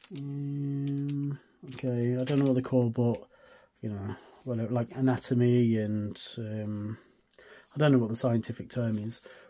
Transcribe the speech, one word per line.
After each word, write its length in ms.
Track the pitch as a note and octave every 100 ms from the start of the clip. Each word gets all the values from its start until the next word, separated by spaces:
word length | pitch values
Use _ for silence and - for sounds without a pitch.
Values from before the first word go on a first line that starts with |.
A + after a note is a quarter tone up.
| - D#3+
Um, 1200 | C#3+ C#3+ C#3+ C#3+ C#3+ C#3 C#3 C#3 C#3+ C#3+ C#3+ C#3+ - _ D3
okay, 440 | B2+ C3 A#2+ A#2+ B2
I 40 |
don't 160 | C3 C#3+
know 60 | C#3
what 100 | B2+
they're 80 |
called, 300 | B2+ B2+ A#2+
but, 240 | A2+ A#2+ A2+ - _ - - _ _
you 80 | A2+
know, 260 | G#2 G2+ G2+ - -
whatever, 300 | - A#2 A#2
like 220 | B2 A#2 -
anatomy 840 | C3 B2 - B2 B2 B2 A#2+ A2+
and... 440 | G#2+ G#2+ G#2 G#2 - -
Um, 600 | A2 G#2+ G#2+ G#2 G#2 A2 _ _ _ _ - - - -
I 20 |
don't 140 | D3+
know 80 | C3
what 100 | A2+
the 60 | A2
scientific 540 | B2+ A#2 - A#2+ -
term 280 | - A#2 G#2+
is, 240 | G#2 A#2+ - - -